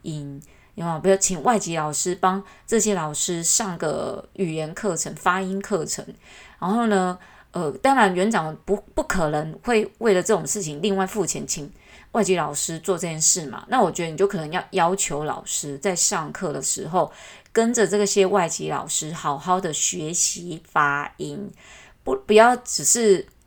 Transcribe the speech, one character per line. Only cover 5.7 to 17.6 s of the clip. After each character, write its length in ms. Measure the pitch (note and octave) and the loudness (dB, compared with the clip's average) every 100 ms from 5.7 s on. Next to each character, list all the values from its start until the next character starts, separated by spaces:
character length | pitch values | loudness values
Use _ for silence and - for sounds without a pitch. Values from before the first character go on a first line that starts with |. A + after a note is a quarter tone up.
| F#3+ | -4
程。 200 | F3 - - - - - - - | -4 -8 -10 -18 -20 -20 -20 -8
然 100 | E3+ | -2
后 200 | A3+ A3+ | 0 2
呢， 280 | G3+ F#3 F3+ - - _ | 2 0 -4 -14 -20 _
呃， 180 | F3+ D#3 - | -6 -4 0
当 140 | C4 | 2
然 180 | C4+ G3+ | 6 6
园 160 | F3+ G3+ | 6 2
长 280 | A3 D#3+ D#3 | 2 -2 -8
不， 100 | - G3+ - | -2 -4 -2
不 100 | - | -4
可 240 | D4 F#3+ D#3 | -2 0 2
能 280 | D3+ D#3 - | 0 -4 -6
会 260 | - A3+ G#3+ - | 0 2 2 0
为 160 | A3+ | 4
了 60 | F#3 | 4
这 140 | F3+ | 4
种 100 | G3+ | 0
事 160 | D#3 G#3+ | 0 -4
情 220 | D#3+ D3 | -4 -2
另 140 | G3+ G3 | 0 0
外 100 | F#3+ | 0
付 180 | G#3 | -2
钱 220 | E3+ D3 C#3 | -2 -4 -6
请 240 | - C#3+ - - - - | -8 -8 -16 -20 -20 -4
外 140 | A#3 | 0
籍 100 | F3+ | 2
老 180 | F3+ D3 | 2 0
师 240 | D3 - E3 | -4 -6 -6
做 180 | - F3 | -2 -2
这 40 | |
件 180 | F3 D#3+ | -2 0
事 240 | D3+ F#3 D3 | 0 0 -4
嘛。 180 | - - | -12 -2
那 120 | B3+ | 2
我 80 | F#3 | 2
觉 160 | E3 | 0
得 60 | E3+ | -6
你 60 | D3+ | 0
就 100 | G3 | 0
可 100 | G3 | 0
能 140 | D3+ | -4
要 140 | F3+ - | -6 -4
要 240 | F3+ E3+ G3 | 0 2 2
求 260 | - D3 | -2 -2
老 220 | D3+ - | -4 -6
师 340 | - - C#3+ C#3 | -6 -8 -6 -4
在 160 | G3+ | -2
上 380 | F3 - F#3+ D3+ | 0 0 0 -4
课 200 | - F#3 | -6 -6
的 80 | C#3+ | -4
时 280 | - - - | -4 -6 0
候 240 | F3+ D#3 - - - _ | 0 0 -4 -20 -20 _
跟 200 | - | 2